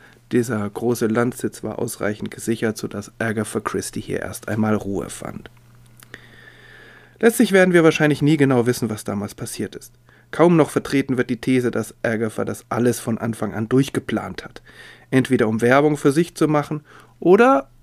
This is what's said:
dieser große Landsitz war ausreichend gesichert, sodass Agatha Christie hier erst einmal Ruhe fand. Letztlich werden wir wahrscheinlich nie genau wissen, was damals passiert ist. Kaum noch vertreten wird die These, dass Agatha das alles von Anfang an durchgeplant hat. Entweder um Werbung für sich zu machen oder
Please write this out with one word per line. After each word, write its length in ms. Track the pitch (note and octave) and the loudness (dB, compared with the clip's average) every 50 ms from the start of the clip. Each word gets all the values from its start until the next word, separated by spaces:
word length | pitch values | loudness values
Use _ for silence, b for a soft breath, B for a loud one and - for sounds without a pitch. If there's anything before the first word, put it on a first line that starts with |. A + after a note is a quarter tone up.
| B B B B B _ | B B B B B _
dieser 380 | - B2 A#2 A#2 B2 G#2+ G#2 G2+ | 0 0 0 0 -2 -4 -4 -6
große 380 | G2+ - A#2 A#2 B2 A#2 A#2+ A2 | -6 -4 -2 -2 -2 0 0 0
Landsitz 560 | A2 A#2 A#2+ B2 A#2+ - - A2 - - - | 0 0 0 0 -2 -4 -6 -8 -8 -8 -10
war 160 | A2+ G#2+ - | -10 -6 -6
ausreichend 520 | - B2 - - - G2+ G#2 - - - | -6 -6 -6 -4 -4 -4 -4 -6 -8 -10
gesichert, 460 | - - - - A#2 A2 - A2+ A2 - | -10 -8 -6 -4 -4 -2 -2 -2 -4 -4
sodass 340 | - G#2+ - G#2 G#2 - - _ | -8 -8 -8 -10 -12 -12 -10 _
Agatha 400 | A2+ A2+ G#2+ A2 G#2+ - - A#2 | -6 -4 -2 -4 -4 -4 -6 -6
Christie 420 | G#2+ - - F#2 F#2 - - A2 | -6 -4 -6 -6 -6 -6 -8 -10
hier 200 | - - - - | -8 -6 -6 -6
erst 280 | - - - - - - | -6 -8 -10 -12 -8 -6
einmal 260 | G#2 G#2+ A2 G#2+ G#2+ | -2 0 0 2 0
Ruhe 340 | G#2 - G2 G2 F#2 C2+ - | 0 -2 -4 -6 -6 -6 -8
fand. 400 | - - - - - - - - - - _ - - - - - - B B B B B B B B B B B B B B B B B B B B B B B B B | -10 -12 -12 -12 -12 -14 -16 -18 -20 -20 _ -20 -20 -20 -20 -20 -20 B B B B B B B B B B B B B B B B B B B B B B B B B
Letztlich 320 | - A#3 A3+ - A#3+ - F#3 | 2 2 4 4 2 4 6
werden 200 | F#3+ F#3 F#3 F3 | 4 6 6 6
wir 100 | F3 D#3+ | 6 6
wahrscheinlich 380 | D#3+ D3+ - D#3 D3+ D3 - | 6 6 4 2 2 2 2
nie 160 | D3 C#3+ D#3 D#3+ | 4 2 4 4
genau 280 | C#3+ C3+ C3+ B2 A#2 | 4 4 4 4 2
wissen, 240 | A#2+ B2 - - A2 | 2 0 0 -2 -4
was 140 | G#2+ G#2 - | -4 -6 -6
damals 300 | - G2+ G2+ G2+ G#2 - | -6 -6 -6 -6 -8 -10
passiert 400 | - - - - - A2+ F#2 - | -12 -12 -12 -8 -8 -8 -10 -10
ist. 180 | - - - - _ b b b b b b | -14 -18 -20 -20 _ b b b b b b
Kaum 260 | - - D#3 F3 F3 E3 | 0 2 4 4 6 4
noch 120 | D3 C3+ | 4 2
vertreten 460 | - C#3+ - - - C#3 C3+ - C3 B2 | 0 -4 -4 0 -2 -2 0 0 -2 -2
wird 120 | B2 - | -2 -2
die 100 | B2+ A2+ | -4 -4
These, 320 | - - C3 B2+ B2 A#2+ | -2 0 0 2 0 0
dass 220 | A2+ A#2+ A2 - - _ - | -2 -4 -6 -6 -8 _ -4
Agatha 400 | A#2+ A2+ G#2+ A#2 A2 - - A2 | -4 -2 -2 -2 -4 -4 -6 -6
das 220 | G2+ G#2+ - - _ | -6 -6 -10 -8 _
alles 320 | - A2 A#2+ B2 A#2 - | -4 0 2 2 0 0
von 180 | - - A2+ G#2 | -2 -4 -4 -4
Anfang 360 | - A#2 A2 - - G#2 F2+ | -4 -6 -6 -4 -6 -6 -4
an 160 | G2 A2+ A2 | -6 -4 0
durchgeplant 720 | - C3 C#3+ C#3+ - - - - - G#2+ G2+ G2 F#2 - - | 2 2 2 2 -2 -6 -4 -4 -4 -4 -4 -6 -10 -12 -16
hat. 180 | - - - B B B B B B B B B B | -18 -20 -20 B B B B B B B B B B
Entweder 360 | - C3 B2+ - C3 A#2+ B2 G#2+ | 0 0 2 2 2 2 2 0
um 140 | A2 A2+ | 0 0
Werbung 340 | A#2 A#2 B2+ C#3 C#3+ D3+ D3+ | 2 4 4 4 4 2 0
für 160 | C#3+ - D3+ | 2 0 2
sich 240 | C3+ D3+ F3 - - | 2 2 0 -2 -2
zu 120 | - D#3+ D3+ | -2 0 0
machen 340 | D3+ D3 C#3+ - D#3 D3+ B B B B B B B B | 0 0 -2 -2 -6 -10 B B B B B B B B
oder 500 | - E3 F3+ G#3 A#3+ B3+ C4+ C#4 C4+ - _ - | 4 4 6 6 6 6 4 2 0 -4 _ -20